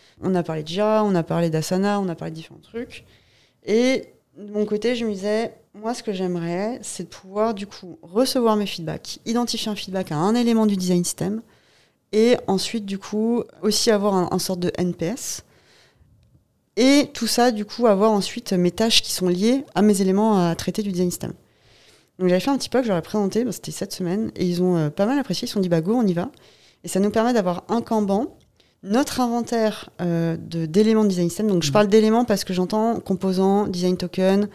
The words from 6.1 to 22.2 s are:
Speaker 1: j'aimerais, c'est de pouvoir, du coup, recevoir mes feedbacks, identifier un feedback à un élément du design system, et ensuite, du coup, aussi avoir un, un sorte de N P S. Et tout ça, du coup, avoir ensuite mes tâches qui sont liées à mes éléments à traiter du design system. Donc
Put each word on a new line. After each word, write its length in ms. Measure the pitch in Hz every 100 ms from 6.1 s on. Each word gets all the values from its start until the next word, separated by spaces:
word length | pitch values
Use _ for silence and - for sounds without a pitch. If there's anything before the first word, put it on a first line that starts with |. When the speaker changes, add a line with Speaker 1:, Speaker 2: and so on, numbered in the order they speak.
Speaker 1:
j'aimerais, 640 | 185 185 175 170 175 214 254
c'est 200 | - -
de 60 | 175
pouvoir, 460 | - 185 202 226 196
du 100 | 202
coup, 320 | - 180 -
recevoir 520 | 170 196 262 262 226 214
mes 100 | 196
feedbacks, 520 | - 156 151 - - 226
identifier 460 | 233 233 220 214
un 40 | 202
feedback 360 | - 190 185
à 60 | 151
un 180 | 190 240
élément 320 | 233 226 214
du 100 | 196
design 260 | 180 175
system, 380 | 175 - 170 220 - _ _ _ _ _ _
et 260 | 214 233 247 -
ensuite, 400 | 190 - 233 196
du 140 | 196
coup, 440 | - 214 226 233 - -
aussi 260 | 202 208 -
avoir 240 | 208 202
un, 160 | 190 170
un 80 | 180
sorte 200 | - 180
de 120 | 180 -
N 160 | 180
P 140 | - 165
S. 360 | 262 - - - _ _ _ _ _ _ _ _ _ _ _ _ -
Et 320 | 262 285 -
tout 140 | - 226
ça, 240 | - 247
du 140 | 214 208
coup, 220 | - 233
avoir 240 | 190 220
ensuite 420 | 208 185 240 -
mes 180 | 185 175
tâches 300 | 175 226 -
qui 100 | -
sont 160 | - 180
liées 360 | 175 220 269 294
à 80 | -
mes 200 | 214 190
éléments 460 | 190 196 220 202 170
à 80 | 160
traiter 280 | - 196
du 80 | 202
design 180 | 175 180
system. 240 | - - - _ _ _ _ _ _ _
Donc 120 | -